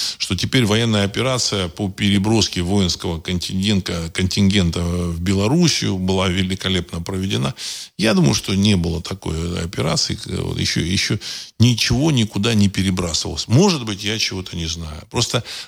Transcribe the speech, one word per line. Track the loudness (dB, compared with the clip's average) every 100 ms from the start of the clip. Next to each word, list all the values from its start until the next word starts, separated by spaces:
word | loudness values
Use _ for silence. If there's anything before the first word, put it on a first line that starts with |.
| -6 -6
что | -4 -2
теперь | 0 2 2
военная | 2 2 2
операция | 0 0 -2 -2 -2 -2 -4
по | -4 -4
переброске | 0 2 2 4 2 2 0
воинского | 0 2 2 -2 -4 -6
контингента, | -4 -4 -2 -2 0 0 0 -4 -4
контингента | -2 0 2 4 4 2 0
в | -2 -2 -2 -2
Белоруссию | 0 2 4 4 4 2 0 0
была | 0 0 2
великолепно | 0 0 -2 -2 -2 -2 -8
проведена. | -6 -4 -2 -2 -2 -4 -10 -10 -12 -2
Я | 2
думаю, | 4 4 2
что | 0
не | 2 4 4
было | 2 -2
такой | -6 -8 -6 -4 -4 -4
операции, | -6 -4 -2 -2 -2 -4 -6
вот, | -6 -4 -2
еще, | -2 -2
еще | 0 0 0 -4 -6 -12 -12 2
ничего | 4 4 2 2 4
никуда | 2 2 0 2
не | 4 4
перебрасывалось. | 2 0 0 -2 -2 -4 -6 2
Может | 6 6 4
быть, | -2 -4
я | -4 -2
чего-то | -2 -4 -6 -6
не | -6
знаю. | -6 -8 -10 -6
Просто | -2 0 -2 -4 -10